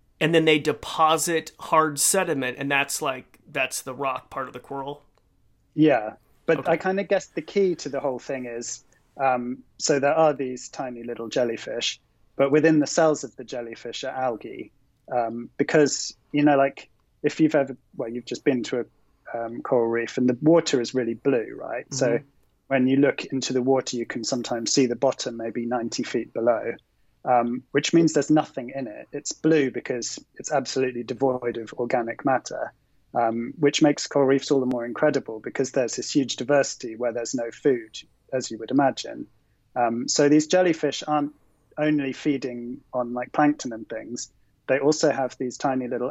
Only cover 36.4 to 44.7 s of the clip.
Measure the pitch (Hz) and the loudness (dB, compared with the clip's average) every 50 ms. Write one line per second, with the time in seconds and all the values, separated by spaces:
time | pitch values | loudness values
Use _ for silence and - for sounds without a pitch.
36.4 | 127 117 147 139 135 - - - - 117 113 110 123 120 113 120 117 - - 123 | -2 2 2 2 2 0 -4 -8 -10 -10 -6 -4 -4 -4 -2 -4 -6 -6 -4 -6
37.4 | 117 117 - - - 147 131 117 110 110 - - - _ _ _ _ - 135 127 | -6 -6 -6 0 2 2 2 2 -2 -12 -18 -18 -20 _ _ _ _ -6 -6 -6
38.4 | 120 - 113 110 113 - 135 139 139 131 123 - - 120 117 123 120 - _ _ | -6 -6 -10 -10 -6 0 2 4 4 2 0 -2 -10 -12 -10 -12 -14 -16 _ _
39.4 | _ _ _ _ _ _ - 127 120 117 117 120 131 - - - 143 143 151 156 | _ _ _ _ _ _ -2 0 0 0 0 -2 -4 -2 2 4 4 6 6 4
40.4 | 151 - 180 185 185 175 160 - - 143 131 - - 151 151 147 143 147 - _ | 4 4 2 4 4 4 2 0 -2 -4 -4 -4 -4 -2 0 0 -2 -4 -8 _
41.4 | _ _ _ _ _ _ - - 151 156 151 147 139 135 123 - - 156 139 131 | _ _ _ _ _ _ -4 -2 0 2 2 2 0 -2 -6 -2 -2 -2 -2 -2
42.4 | 131 127 120 120 120 120 127 - _ - - 123 123 120 123 123 123 - - - | -4 -6 -8 -8 -10 -10 -12 -14 _ -6 -4 -4 -4 -4 -4 -6 -6 -4 2 4
43.4 | 151 147 147 - - 127 117 110 107 - 117 110 - - 120 - - - _ _ | 4 4 4 0 -4 -10 -10 -10 -12 -12 -12 -12 -10 -10 -12 -12 -12 -14 _ _
44.4 | _ _ _ _ - - | _ _ _ _ -2 0